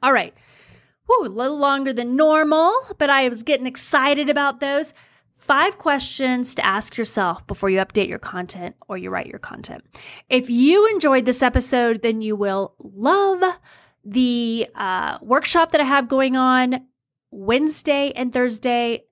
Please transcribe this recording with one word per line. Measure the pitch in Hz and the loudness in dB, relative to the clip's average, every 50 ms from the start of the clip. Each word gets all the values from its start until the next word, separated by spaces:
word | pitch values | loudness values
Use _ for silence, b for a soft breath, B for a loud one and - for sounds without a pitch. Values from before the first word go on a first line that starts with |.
All | - 262 269 | 2 2 2
right. | 233 180 - - b b b b b b b b b b b b b b _ | 2 0 -2 -10 b b b b b b b b b b b b b b _
Woo, | 466 494 359 | 2 2 2
a | 226 | -2
little | 190 214 247 269 294 294 | -4 -4 -4 -4 -2 0
longer | 285 277 277 277 269 269 262 | 0 2 2 0 0 -2 -4
than | 226 240 240 247 | -4 -4 -2 2
normal, | 269 311 311 311 311 311 302 311 311 320 349 415 523 523 - 403 _ | 4 4 4 6 4 4 4 2 4 4 4 2 0 -2 -4 -6 _
but | 302 277 | 0 2
I | 277 269 262 254 | 4 4 2 0
was | 240 220 | -2 -4
getting | 226 302 302 262 254 254 | -4 -2 -2 -2 -2 -4
excited | 254 - - - - 294 262 277 285 285 294 269 | -8 -8 -8 0 0 2 2 2 2 0 0 0
about | 294 285 285 277 269 - | 0 0 0 -2 -2 -2
those. | 285 277 277 330 311 311 b b b b b b b b _ | -4 -2 -2 -2 -2 -4 b b b b b b b b _
Five | _ _ _ 190 269 311 392 381 - | _ _ _ 2 2 2 0 0 -2
questions | - 330 285 277 254 - - - 277 254 254 247 247 247 - | -2 0 0 0 -2 -6 -6 -4 -2 -2 0 -2 -2 -6 -6
to | - - | -4 -2
ask | - 190 202 220 - - - | -2 -2 -2 -4 -8 -6 -6
yourself | 226 214 - - 196 180 170 - - _ | -6 -4 -2 -2 -2 -2 -2 -6 -8 _
before | 202 - - 196 | -10 -4 -2 0
you | 190 190 | 2 0
update | 190 190 - 214 196 - | 0 0 0 -2 0 0
your | - - | -4 -10
content | - - - 185 180 180 - 185 175 175 - _ - _ | -10 -10 -10 -10 -10 -10 -10 -12 -12 -14 -14 _ -16 _
or | 202 185 | -12 -12
you | 185 185 | -10 -6
write | 190 180 - - | -6 -6 -8 -8
your | - - | -14 -16
content. | - - - - - - - - - _ B B B B B B B B | -16 -16 -16 -14 -14 -14 -14 -16 -18 _ B B B B B B B B
If | - 254 254 254 | 0 0 0 0
you | 240 233 254 285 339 403 415 453 | 2 4 6 6 6 6 6 4
enjoyed | 440 381 - 302 269 262 247 | 4 2 2 4 2 4 2
this | 233 247 254 | 0 0 2
episode, | - 254 247 254 247 - - 254 240 233 233 220 | 0 2 2 2 0 2 0 2 2 2 0 0
then | - 233 226 220 | 0 -2 -2 -2
you | 220 214 214 | -2 -4 -4
will | 202 202 202 190 196 196 - _ _ | -2 -2 -2 -2 -2 -4 -6 _ _
love | - 208 190 196 214 262 349 392 403 392 381 359 370 370 359 - b b b b b b b b _ | -20 -20 -14 -4 0 2 2 4 4 2 2 2 0 0 -2 -4 b b b b b b b b _
the, | 208 202 254 254 247 240 240 233 233 226 233 226 - _ | -4 0 0 2 2 0 0 -2 -2 -2 -4 -4 -6 _
uh, | - - 190 185 185 175 73 - - | -8 -6 -4 -4 -4 -4 -4 -6 -8
workshop | - 208 247 277 269 - - 349 330 330 | -4 0 0 0 0 0 2 2 2 2
that | - 302 | 2 0
I | 294 | 2
have | 262 277 277 269 226 | 2 2 0 0 0
going | 269 262 269 269 254 | 0 0 0 0 0
on | 262 254 254 254 254 254 247 254 262 254 _ _ _ _ _ _ _ _ _ | 2 2 2 2 2 2 0 -2 -4 -8 _ _ _ _ _ _ _ _ _
Wednesday | - 202 196 196 233 262 294 311 302 - - - 285 277 277 285 - | -18 -12 -2 0 0 2 2 0 -2 -4 -2 -2 0 0 0 -2 -4
and | - 254 247 240 | -4 -6 -4 -2
Thursday. | 254 247 247 233 214 - 254 240 240 240 233 233 - _ _ | 0 -2 -2 -2 -4 -4 -2 0 0 0 -2 -4 -6 _ _